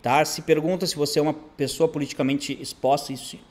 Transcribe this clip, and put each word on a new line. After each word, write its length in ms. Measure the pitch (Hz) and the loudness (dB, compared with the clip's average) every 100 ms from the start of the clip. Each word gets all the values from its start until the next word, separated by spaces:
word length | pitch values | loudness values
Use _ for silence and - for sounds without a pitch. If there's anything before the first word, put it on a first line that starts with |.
tá? 240 | 117 147 | 2 4
Se 180 | 151 - | 2 -2
pergunta 440 | 160 156 160 180 180 | 2 4 4 0 -2
se 100 | 147 | -2
você 220 | 143 156 | 0 2
é 40 | |
uma 120 | 151 | 2
pessoa 540 | 151 - - 135 - 160 | -2 -10 -4 -4 0 0
politicamente 680 | 151 139 - 135 139 - 135 | 0 -6 -2 -2 0 -4 -8
exposta, 520 | 131 - 127 143 - | -10 -2 2 2 0
isso 260 | 135 - - - | -10 -12 -16 -20